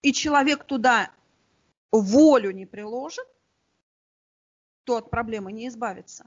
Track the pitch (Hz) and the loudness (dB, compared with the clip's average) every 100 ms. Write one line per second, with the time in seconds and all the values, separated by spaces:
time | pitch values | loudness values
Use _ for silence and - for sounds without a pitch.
0 | 285 - 302 285 269 285 - 269 233 233 | 0 0 0 2 2 0 -4 -2 2 2
1 | 185 _ _ _ _ _ _ _ _ 220 | -2 _ _ _ _ _ _ _ _ 0
2 | 196 233 311 269 202 190 190 - 214 233 | 2 6 8 6 2 -8 -14 -16 -12 -10
3 | 285 403 508 _ _ _ _ _ _ _ | -12 -14 -16 _ _ _ _ _ _ _
4 | _ _ _ _ _ _ _ _ - 233 | _ _ _ _ _ _ _ _ -6 -6
5 | 226 226 226 220 190 214 240 233 233 190 | -4 -6 -6 -8 -10 -12 -12 -10 -10 -10
6 | - - | -18 -20